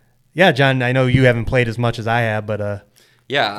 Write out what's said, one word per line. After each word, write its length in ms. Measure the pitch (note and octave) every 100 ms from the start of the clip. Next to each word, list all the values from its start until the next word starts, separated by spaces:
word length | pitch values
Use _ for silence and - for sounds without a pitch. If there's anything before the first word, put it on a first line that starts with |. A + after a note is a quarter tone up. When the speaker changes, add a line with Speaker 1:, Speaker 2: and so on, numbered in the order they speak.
| _ _ _
Speaker 1:
yeah, 180 | D3+ F#3
John, 300 | C3 C#3 C3
I 100 | B2
know 140 | C3 B2+
you 180 | B2+
haven't 200 | B2+ A#2
played 240 | A2 C3 A#2
as 80 | A2
much 200 | A#2 A2+
as 80 | A2
I 140 | A#2
have, 260 | A#2 G#2+ G#2
but, 140 | G#2
uh, 160 | G2+ G2+ - _ _ _ -
Speaker 2:
Yeah, 240 | C3+ A2